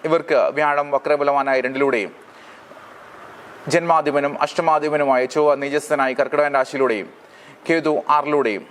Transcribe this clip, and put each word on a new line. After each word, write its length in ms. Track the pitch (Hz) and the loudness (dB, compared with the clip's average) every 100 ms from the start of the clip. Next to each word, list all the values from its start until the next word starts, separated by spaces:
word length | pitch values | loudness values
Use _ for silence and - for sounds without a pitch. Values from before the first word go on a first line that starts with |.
ഇവർക്ക് 300 | 160 160 156 | 0 -2 2
വ്യാഴം 560 | 143 95 143 151 147 143 | 2 2 2 0 0 0
വക്രബലവാനായ 680 | 139 147 147 143 139 139 131 | -2 0 0 2 0 0 0
രണ്ടിലൂടെയും, 520 | 127 131 139 123 90 - - - - - - - - - - - - - - - - | -2 0 0 0 -4 -10 -20 -20 -20 -20 -20 -20 -20 -20 -20 -20 -20 -20 -20 -14 -2
ജന്മാധിപനും 760 | 170 170 160 147 143 143 143 | 0 4 2 2 0 -2 -2
അഷ്ടമാധിപനുമായ 800 | 147 - 165 156 151 151 143 127 | -4 0 0 0 0 -2 0 0
ചൊവ്വ 300 | 131 151 147 | 0 2 2
നീചസ്ഥനായി 600 | 139 139 147 147 147 135 | 2 -2 -4 -2 -2 0
കർക്കിടകൻ 400 | 127 131 147 147 | 0 0 0 0
രാശിയിലൂടെയും, 560 | 139 131 139 131 107 87 - - - - - - | 0 -2 0 0 0 -6 -16 -20 -20 -20 -12 -2
കേതു 320 | 165 156 151 - | 0 0 -2 2
ആറിലൂടെയും 580 | 147 143 147 120 98 - | 0 2 0 0 -4 -10